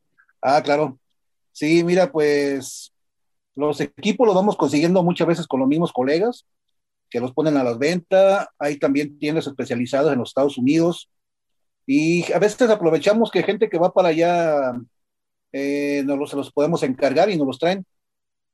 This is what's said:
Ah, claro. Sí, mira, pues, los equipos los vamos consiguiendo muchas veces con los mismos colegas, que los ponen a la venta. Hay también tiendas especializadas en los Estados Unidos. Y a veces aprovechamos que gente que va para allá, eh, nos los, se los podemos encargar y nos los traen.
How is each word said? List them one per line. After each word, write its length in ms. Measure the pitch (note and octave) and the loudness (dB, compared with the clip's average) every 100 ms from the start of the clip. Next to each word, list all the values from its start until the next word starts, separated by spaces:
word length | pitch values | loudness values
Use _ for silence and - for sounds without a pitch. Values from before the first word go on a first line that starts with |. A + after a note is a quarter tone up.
| _ _ _ _ | _ _ _ _
Ah, 220 | A#2+ D3 | 0 0
claro. 340 | D3 D3 D3 B2+ _ _ _ _ _ - | 2 0 -2 -6 _ _ _ _ _ -6
Sí, 280 | D3+ E3+ E3+ | 0 2 4
mira, 260 | F3+ F3 | 2 2
pues, 800 | D#3 D3 C#3+ C#3+ C#3 B2+ - - _ _ _ _ _ _ - | 2 2 2 0 -4 -8 -14 -20 _ _ _ _ _ _ -6
los 240 | D3 D3 | -4 -4
equipos 480 | D3 - G3+ G3+ A#3 | -6 -6 -4 2 2
los 80 | F#3 | 4
vamos 220 | G#3 F#3+ | 2 0
consiguiendo 440 | D3+ D3 E3+ F#3 | 0 2 2 2
muchas 220 | E3+ - E3 | 2 0 0
veces 220 | E3 D#3+ | -2 -2
con 140 | C3 | -2
los 80 | C3+ | 0
mismos 240 | D#3 E3+ | 0 -2
colegas, 520 | - C3 D#3+ A3+ A#3+ _ _ _ _ _ _ _ | -2 0 0 -2 -4 _ _ _ _ _ _ _
que 120 | A#2+ | -6
los 100 | B2+ | -6
ponen 240 | B2+ D#3 C#3+ | -2 0 0
a 80 | |
la 140 | B2 A#2 | 0 -2
venta. 720 | C#3+ F3+ - F#3+ G3 G3 - - | -2 -2 0 2 4 2 -2 -6
Hay 180 | D3 D3 | -6 -2
también 400 | D3+ C#3 C#3+ - | 0 0 -2 -6
tiendas 300 | D3 D#3+ C#3+ | -4 -2 -4
especializadas 640 | C#3 A#2+ A#2+ B2 C#3 D3+ | -6 -6 -4 -2 0 2
en 80 | C3 | 0
los 120 | A2+ | -2
Estados 260 | - C#3+ C3+ | -2 -2 0
Unidos. 520 | B2+ D#3+ E3+ E3+ - _ _ _ _ _ _ _ - | 0 2 2 -2 -10 _ _ _ _ _ _ _ -2
Y 440 | C#3+ D#3+ F3 E3 | 0 2 0 0
a 60 | E3+ | 0
veces 300 | G#3 - A#3+ | 0 2 2
aprovechamos 640 | G#3 E3+ D#3+ G3 A3 A3 | 2 2 2 2 2 2
que 100 | F#3 | 0
gente 280 | - G3+ A3 | -2 -2 -2
que 80 | E3 | 0
va 160 | F3+ | 0
para 160 | F#3+ F3+ | 2 2
allá, 640 | D#3+ E3+ F3 E3 D3 C3 B2 A#2+ _ _ _ _ _ _ | 2 2 2 0 0 -2 -4 -12 _ _ _ _ _ _
eh, 500 | C3+ C#3 C#3+ C#3+ C#3+ C#3 | -8 -4 -4 -2 -2 -2
nos 120 | C#3 | -4
los, 120 | C#3+ | -4
se 60 | C#3+ | -6
los 160 | C3 | -6
podemos 320 | - D3 D#3+ | -2 0 0
encargar 460 | C#3+ B2+ C#3 C3+ G3+ | -2 0 0 2 2
y 80 | F3 | 2
nos 100 | C3+ | -2
los 100 | B2+ | -2
traen. 280 | E3+ G3 - _ _ _ _ _ _ | -2 -2 -6 _ _ _ _ _ _